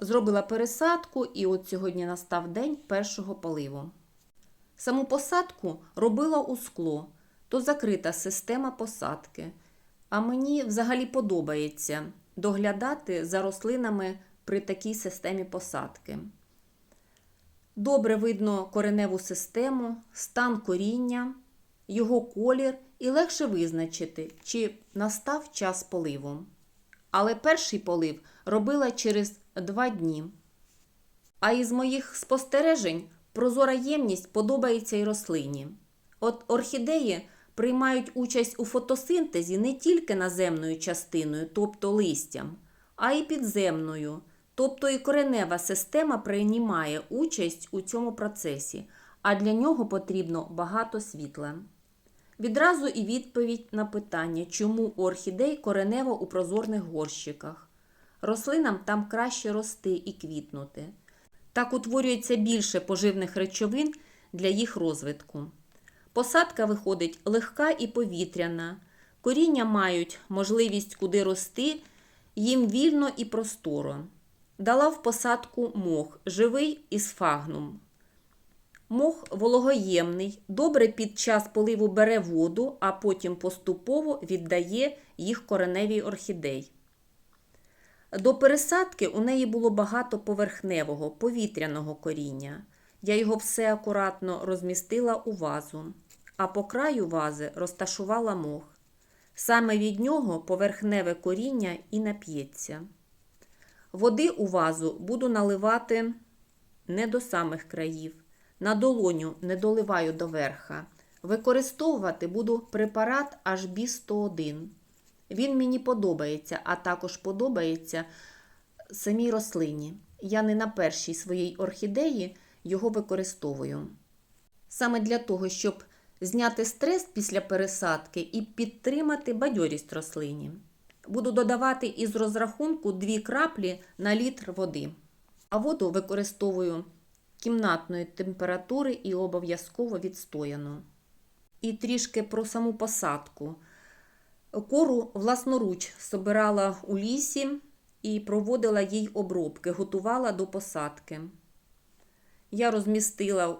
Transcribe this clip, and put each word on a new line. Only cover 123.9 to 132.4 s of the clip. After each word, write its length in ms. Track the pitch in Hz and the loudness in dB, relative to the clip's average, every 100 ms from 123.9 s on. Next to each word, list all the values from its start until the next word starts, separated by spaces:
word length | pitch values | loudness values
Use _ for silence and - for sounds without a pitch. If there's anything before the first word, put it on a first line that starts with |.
| 143 _ _ _ _ _ _ - | -14 _ _ _ _ _ _ -16
Саме 320 | - 247 233 | -2 0 2
для 180 | 214 233 | 2 0
того, 300 | 233 185 185 | 0 -2 -2
щоб 360 | 185 208 196 - _ _ - | -2 -2 -4 -12 _ _ -10
зняти 440 | 185 233 240 233 | -2 2 2 2
стрес 400 | 226 - 294 359 | -4 0 2 2
після 360 | - - 208 196 | 0 -6 -2 -2
пересадки 880 | 190 190 190 - 180 156 - 180 170 | 0 0 0 -2 0 -2 -2 -8 -6
і 100 | 226 | -6
підтримати 920 | 214 - 220 - 254 285 302 294 269 | -6 -4 -4 -2 0 2 2 0 -2
бадьорість 600 | 226 277 208 160 151 - | 0 0 2 0 -2 -6
рослині. 600 | 156 156 160 147 147 143 180 - _ _ _ - | -10 -8 -6 -6 -6 -10 -12 -18 _ _ _ -6
Буду 240 | 220 240 | -2 2
додавати 540 | 226 226 240 262 254 233 | 2 4 4 2 2 -2
із 300 | - 220 214 | -2 -2 0
розрахунку 760 | 220 220 | 0 0